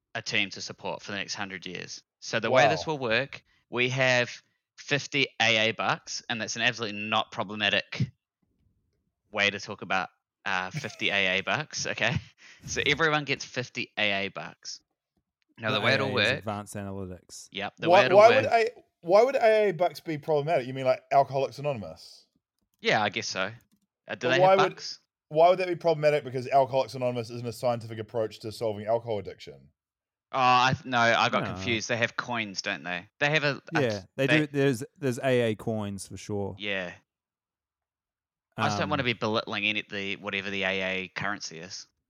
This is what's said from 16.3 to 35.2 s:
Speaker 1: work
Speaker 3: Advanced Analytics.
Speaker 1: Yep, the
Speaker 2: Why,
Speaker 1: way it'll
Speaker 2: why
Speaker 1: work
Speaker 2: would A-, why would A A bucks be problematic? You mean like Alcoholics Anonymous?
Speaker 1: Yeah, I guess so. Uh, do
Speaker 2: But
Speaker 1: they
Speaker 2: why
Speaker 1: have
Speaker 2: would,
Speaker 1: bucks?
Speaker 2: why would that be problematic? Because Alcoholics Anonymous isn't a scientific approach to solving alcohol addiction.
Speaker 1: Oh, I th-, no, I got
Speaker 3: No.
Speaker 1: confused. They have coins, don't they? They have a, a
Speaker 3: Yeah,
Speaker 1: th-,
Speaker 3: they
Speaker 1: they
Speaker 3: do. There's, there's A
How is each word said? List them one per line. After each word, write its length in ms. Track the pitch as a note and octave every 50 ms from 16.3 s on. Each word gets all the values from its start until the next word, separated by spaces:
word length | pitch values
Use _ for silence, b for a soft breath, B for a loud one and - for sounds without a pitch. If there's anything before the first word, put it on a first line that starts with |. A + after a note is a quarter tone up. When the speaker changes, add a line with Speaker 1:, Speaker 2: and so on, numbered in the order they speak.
Speaker 1:
work 80 | C3+ -
Speaker 3:
Advanced 360 | G2 G#2+ G2+ G#2 G2+ - -
Analytics. 760 | G#2 G2+ G2 G2 G2 F#2+ F2+ F2+ E2+ - - - - - -
Speaker 1:
Yep, 220 | - F#2+ G2 - - -
the 120 | - E3
Speaker 2:
Why, 100 | F3 G3
Speaker 1:
way 60 | -
it'll 120 | - F3+ G3+
Speaker 2:
why 100 | G#3+ A#3
Speaker 1:
work 60 | - - -
Speaker 2:
would 80 | -
A-, 180 | A#3 A#3 A3 A#3 - - - _ _ _
why 200 | - E3 F#3 G#3
would 140 | A#3+ C4+ C4
A 320 | - A#3+ A3 A3 G#3+ G#3 G3+
A 40 |
bucks 280 | E3+ D3+ F3 E3+ D#3 -
be 160 | - E3 D#3+ C#3+
problematic? 480 | - E3 D#3 D3 C#3+ D3+ F3 D3 A#2+
You 60 | C3 C3
mean 120 | C3+ C3
like 160 | B2+ B2+ - - _
Alcoholics 460 | C#3 C#3 C#3 C#3 C3+ C3+ C3+ A#2+ A#2 C#3
Anonymous? 640 | C#3 D3 C3+ A2 F#2 D#2+ D#2+ - - - - - _ _ _ _ _ _ _ _ _ _ _ _
Speaker 1:
Yeah, 220 | - - - A2
I 80 | G#2 G#2
guess 180 | - A#2 G#2 -
so. 220 | - F#2+ F#2+ G2+ A#2 A#2+ _ _ _ _ _ _ _ _ _ -
Uh, 60 | A2
do 120 | G2 B2
Speaker 2:
But 40 | B2
Speaker 1:
they 100 | C3 D3+
Speaker 2:
why 100 | F#3 F#3+
Speaker 1:
have 80 | G3 G3
Speaker 2:
would, 80 | D#3 F3+
Speaker 1:
bucks? 280 | - - - - - - _ _ _ _ _ _
Speaker 2:
why 220 | D3+ D#3 E3 F3+
would 80 | F#3 F#3
that 100 | F#3 F3+
be 80 | F3
problematic? 480 | E3 - E3+ D#3+ D3+ D3+ D3+ D3 C#3+ B2
Because 240 | C3 B2 C3 B2 -
Alcoholics 460 | C3 C#3 C3+ A#2 C3 C3 B2 A2+ C3+
Anonymous 340 | C3 B2+ B2 B2 B2 A2+ A#2
isn't 160 | A#2+ A#2+ A#2+
a 60 | A#2+
scientific 460 | A2+ - - B2 A#2+ A2+ A2 A2+ A#2 A2
approach 420 | G#2+ - - A#2 A2 G#2+ - -
to 100 | - A2
solving 360 | G2+ - A#2+ A2 G#2 G#2 G#2+
alcohol 320 | G#2 A#2 A#2 G#2+ A#2+ A2 G2+
addiction. 500 | F2+ F2+ E2 - - D#2 C#2 C#2 C2+ D2 _ _ _ _ _ _ _ _ _ _ _ _
Speaker 1:
Oh, 60 | - C3
I 340 | B2+ B2+ B2 B2 B2 C3 C3
th-, 120 | - -
no, 100 | B2+ B2+ A#2+
I 300 | A#2 A#2 A2+ D#2+ A2+ A#2+
got 140 | A2+ G2
Speaker 3:
No. 100 | B2+ G2+ F2+
Speaker 1:
confused. 340 | F#2 F#2+ A#2+ A#2 A2 - -
They 80 | B2
have 200 | A2+ A#2 A2 -
coins, 460 | - - A#2+ A#2+ A2+ A2 G2+ F#2+ -
don't 220 | - G2+ G2 D2+ C#2+
they? 240 | F2 F2+ F2 G2+ - _ -
They 100 | C#3+ C#3+
have 140 | D#3 D#3 C#3
a, 160 | D3 C3+ - - - -
a 60 | D3+
Speaker 3:
Yeah, 60 | C3+ A#2
Speaker 1:
th-, 120 | G#2 G2 F#2 - _
Speaker 3:
they 100 | - C3+ D3
Speaker 1:
they 100 | D3+ D#3
Speaker 3:
do. 80 | D3+
There's, 380 | C#3+ C#3 C#3 C#3 C#3 C3 G#2+ C#3 - _ _
there's 200 | C#3+ C3 A#2+
A 320 | C3+